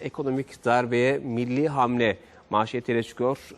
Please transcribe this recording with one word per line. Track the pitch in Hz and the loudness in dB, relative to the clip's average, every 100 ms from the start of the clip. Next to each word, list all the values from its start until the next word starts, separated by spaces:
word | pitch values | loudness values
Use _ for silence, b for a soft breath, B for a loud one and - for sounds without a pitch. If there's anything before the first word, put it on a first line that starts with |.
"Ekonomik | 139 - 139 135 - - | -10 -6 -4 -4 -6 -4
darbeye | 120 123 120 120 127 143 | 2 2 2 2 2 0
milli | 143 117 123 131 156 | -2 -4 -2 0 0
hamle" | 139 120 123 113 95 B B - | 0 0 2 2 0 B B -2
manşetiyle | 104 110 123 123 117 | 0 0 -4 -2 -2
çıkıyor | 110 - 127 139 - | -2 -2 -2 -2 -10